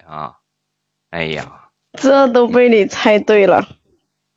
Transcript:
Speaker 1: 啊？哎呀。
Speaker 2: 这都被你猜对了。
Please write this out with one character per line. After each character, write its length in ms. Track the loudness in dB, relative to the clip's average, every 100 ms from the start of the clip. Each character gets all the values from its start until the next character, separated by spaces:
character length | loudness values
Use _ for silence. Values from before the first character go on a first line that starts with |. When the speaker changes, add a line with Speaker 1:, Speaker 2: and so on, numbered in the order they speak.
| -10
Speaker 1:
啊？ 280 | -14 -16 _ _ _ _ _ _ _ _
哎 140 | -10
呀。 440 | -8 -10 -12 -18 _ _ _
Speaker 2:
这 340 | -6 0 2 2
都 200 | 0 0
被 220 | 2 2
你 160 | 2 0
猜 320 | -2 0 0
对 280 | 2 2 2
了。 300 | 2 -2 -10 _ _ _ _ _